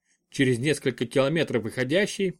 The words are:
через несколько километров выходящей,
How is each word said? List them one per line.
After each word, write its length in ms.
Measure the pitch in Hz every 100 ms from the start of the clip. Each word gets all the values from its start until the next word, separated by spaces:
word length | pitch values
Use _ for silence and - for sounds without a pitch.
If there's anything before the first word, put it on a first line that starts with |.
| _ _ _
через 280 | - 131 117
несколько 480 | 147 143 139 - 120
километров 580 | 139 135 165 139 120
выходящей, 760 | 104 131 127 175 208 - 190